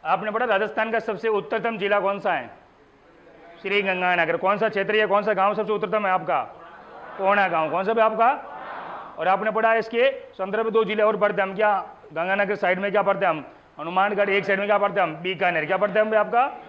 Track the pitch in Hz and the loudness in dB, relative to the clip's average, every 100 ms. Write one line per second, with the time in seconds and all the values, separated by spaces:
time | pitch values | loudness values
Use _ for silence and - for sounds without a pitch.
0 | 156 185 214 214 240 196 214 220 226 226 | 0 -2 0 -2 2 2 0 -2 -2 -2
1 | 226 196 226 208 208 226 226 220 202 202 | -2 -4 0 -2 -2 -4 -2 -4 0 2
2 | 190 202 196 156 117 - - _ _ _ | 0 -2 -2 -2 -4 -16 -20 _ _ _
3 | - - - - - - 190 202 196 180 | -20 -20 -20 -20 -20 -12 -2 0 0 0
4 | 180 175 165 165 185 202 220 208 190 214 | 2 2 2 0 0 2 0 0 0 2
5 | 214 202 208 190 190 214 208 208 208 214 | 2 2 2 2 2 0 -2 -2 -2 -2
6 | 202 185 160 151 110 - - - - - | 0 0 0 -2 -2 -12 -20 -20 -20 -20
7 | - - 190 202 190 170 156 170 196 226 | -18 -2 2 4 2 2 0 -2 0 2
8 | 220 220 226 294 - - - - - - | 2 4 2 2 -6 -16 -14 -14 -12 -14
9 | - - 165 190 214 214 226 226 220 233 | -14 -4 0 2 0 2 2 2 0 2
10 | 262 - - - 190 214 226 220 202 214 | 0 0 -14 -10 -4 -2 0 0 0 2
11 | 214 214 208 190 190 190 214 196 170 - | 2 2 0 0 -4 0 2 0 -4 -16
12 | - 156 180 196 196 208 185 185 202 202 | -12 -6 -2 0 0 0 0 0 0 0
13 | 196 190 190 156 131 - - - 160 180 | 2 2 0 0 -6 -20 -20 -14 -4 0
14 | 202 202 202 196 196 196 202 202 202 190 | 0 0 0 0 0 -2 2 2 2 0
15 | 170 156 180 185 180 170 151 185 208 208 | -2 -2 -6 -2 0 0 -2 0 2 2
16 | 220 220 208 233 277 - | 2 2 2 2 0 -4